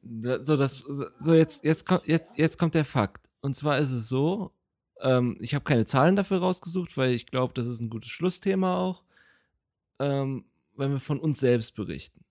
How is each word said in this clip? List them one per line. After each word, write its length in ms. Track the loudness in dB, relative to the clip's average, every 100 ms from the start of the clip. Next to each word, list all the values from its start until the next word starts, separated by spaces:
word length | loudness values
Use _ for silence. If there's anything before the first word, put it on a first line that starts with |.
Da, 400 | -14 -8 -4 -4
so, 120 | 0 2
das, 220 | 2 -2
so, 260 | -10 -8 -8 _
so 160 | 4
jetzt, 300 | 6 6 2
jetzt 200 | -2 -2 0
kommt, 200 | -2 2
jetzt, 300 | 0 0 0
jetzt 200 | 0 2
kommt 160 | 0
der 100 | 2
Fakt. 440 | 0 0 0 -4 _ _
Und 140 | -6
zwar 240 | -4 0 2
ist 140 | 0
es 160 | -2 -2
so, 440 | 0 0 -2 -6 _ _ _ _ -6
ähm, 360 | 2 2 2 -2
ich 140 | -4
hab 100 | -4
keine 200 | 0 0 2
Zahlen 300 | 4 4 4
dafür 220 | 2 0
rausgesucht, 580 | 0 -2 -6 -8 -6 -2
weil 160 | 0
ich 140 | 0 -2
glaub, 280 | -2 -2
das 120 | -2 -6
ist 140 | -6
ein 100 | -8
gutes 200 | -8 -12
Schlussthema 680 | -4 -4 -2 -2 0 0 0
auch, 240 | -2 -4 _ _ _ _ _ _ _ _ _ _
ähm, 460 | -2 0 -2 -6 -10 _ _ -6
wenn 160 | -2
wir 80 | -2
von 200 | -2 -2
uns 200 | 0 2
selbst 340 | 4 2 0
berichten. 500 | -8 -8 -8 -12 _ _